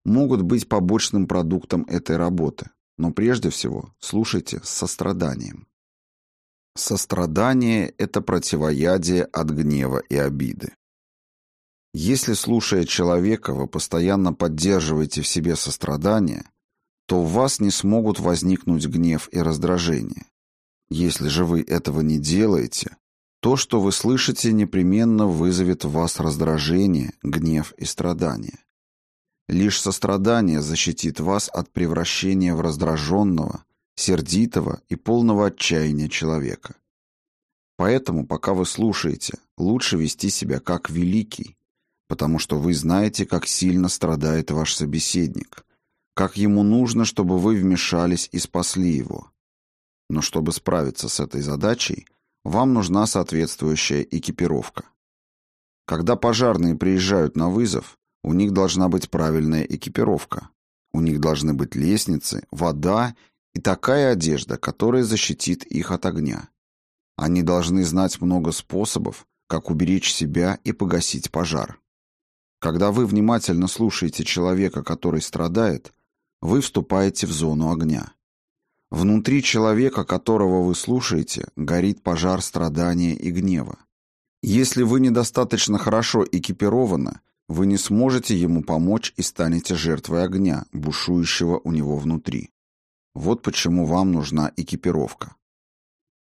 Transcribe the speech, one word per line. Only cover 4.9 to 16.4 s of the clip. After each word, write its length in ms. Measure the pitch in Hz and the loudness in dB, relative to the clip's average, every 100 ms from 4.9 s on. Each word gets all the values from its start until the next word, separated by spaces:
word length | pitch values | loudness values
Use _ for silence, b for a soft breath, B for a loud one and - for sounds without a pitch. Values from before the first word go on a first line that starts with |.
| - - 92 85 62 53 - - _ _ _ _ _ _ _ _ _ _ - | -4 -4 -2 -2 -4 -10 -14 -20 _ _ _ _ _ _ _ _ _ _ -10
Сострадание — 1120 | - 101 - 92 87 78 117 131 120 113 90 - | -4 -2 -2 -2 0 2 2 2 2 2 -2 -4
это 240 | 104 - | -4 -2
противоядие 1000 | - 87 - 80 76 71 80 92 85 90 | 0 -2 0 -2 0 2 2 2 2 0
от 260 | - - 78 | 0 -2 -2
гнева 500 | 76 76 71 67 65 - | 0 0 0 0 -2 -2
и 80 | 69 | -2
обиды. 560 | 71 71 67 50 - - _ _ _ _ _ _ _ _ _ _ _ | 0 -2 -4 -6 -12 -16 _ _ _ _ _ _ _ _ _ _ _
Если, 400 | - 82 131 - | -4 0 0 0
слушая 520 | 107 - 117 - 98 85 | -2 0 0 2 0 0
человека, 680 | - 87 87 92 110 - | 2 2 4 2 0 -2
вы 140 | 67 67 | -6 -4
постоянно 680 | 78 - 85 90 98 92 | -6 -4 0 2 2 2
поддерживаете 880 | 80 87 78 87 98 78 78 78 - | 0 -2 0 2 2 2 0 0 -2
в 60 | 76 | -4
себе 300 | - 80 80 | -2 0 -2
сострадание, 880 | - - - 73 87 110 90 50 | -4 -6 -4 -2 0 2 0 -2